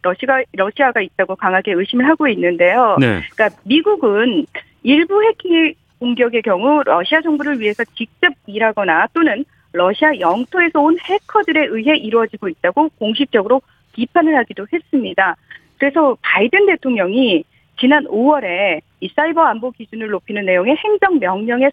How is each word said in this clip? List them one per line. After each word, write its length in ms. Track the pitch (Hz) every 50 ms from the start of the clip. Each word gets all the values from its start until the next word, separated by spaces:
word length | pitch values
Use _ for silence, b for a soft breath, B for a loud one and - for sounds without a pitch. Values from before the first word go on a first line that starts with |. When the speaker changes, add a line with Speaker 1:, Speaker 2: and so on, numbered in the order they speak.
Speaker 1:
러시아가, 400 | - 180 180 - - 254 269 262 254 -
러시아가 480 | - 196 190 202 - - 277 254 240 226
있다고 360 | 190 165 _ - 190 - 190
강하게 360 | - - 190 185 190 - 214 196
의심을 320 | 170 196 - - 240 254 285
하고 180 | 320 - 311
있는데요. 720 | 277 214 180 175 175 180 170 175 180 196 247 247 220 190 165
Speaker 2:
네. 220 | 135 117 107 87 78 - -
Speaker 1:
그러니까 240 | - 220 208 - _ -
미국은 800 | 196 254 320 320 415 427 - - 220 202 208 233 254 214 302 - - - B B B B B -
일부 400 | 233 277 302 339 339 392 415 427
해킹 520 | 453 427 - - 370 339 330 320 302 - _ _ _ _ -
공격의 420 | 240 247 240 220 247 233 226 233
경우 400 | 208 226 196 196 208 277 294 302 269
러시아 380 | - 156 175 180 - 294 320
정부를 380 | 311 330 302 277 285 294 285 240
위해서 220 | 214 208 208 - 233 - -
직접 380 | - 233 - _ - - 359 277 _ _
일하거나 600 | - 196 214 226 220 220 - 202 185 160 165 180 - -
또는 320 | 330 339 294 208 226 285 - _ _ _ _ -
러시아 380 | 170 180 185 208 - 311 311 294 196
영토에서 600 | 180 170 180 220 254 - - 370 349 339 - 311
온 160 | 285 311 330 349
해커들에 680 | - - 381 415 _ - - 427 415 330 311 311 302 -
의해 260 | 202 220 220 277 311
이루어지고 540 | 294 - 214 214 233 226 214 - 202 - 190
있다고 400 | 160 _ - 175 185 285 311 311 - -
공식적으로 640 | 220 208 220 226 285 - - 220 190 214 247 269 - _ _ _ _ _ _
비판을 420 | - 233 - - 349 320 320 311 269
하기도 260 | 226 - 202 - 196 208 -
했습니다. 640 | 339 - _ - 269 220 190 180 - 190 180 165 B B B B B B B B
그래서 400 | - 277 277 - 330 311 277 233 -
바이든 440 | - - - 180 202 - - 392 415
대통령이 800 | 392 349 - - 269 247 214 185 180 196 254 269 233 185 156 - _ _ _ _ _ _ -
지난 260 | - 254 294 302 285
오월에 720 | - - 214 240 285 302 285 220 185 175 180 202 196 165 151 - _ _ -
이 100 | 180 190 -
사이버 260 | - 302 330 320 330 320
안보 280 | 262 220 226 220 254
기준을 380 | 240 - 226 - - 220 220 214
높이는 340 | 208 180 - - 208 208 202
내용의 300 | 185 185 180 180 240 302
행정명령에 920 | 311 - 427 427 392 - 381 359 285 214 180 190 196 214 233 240 247 262 285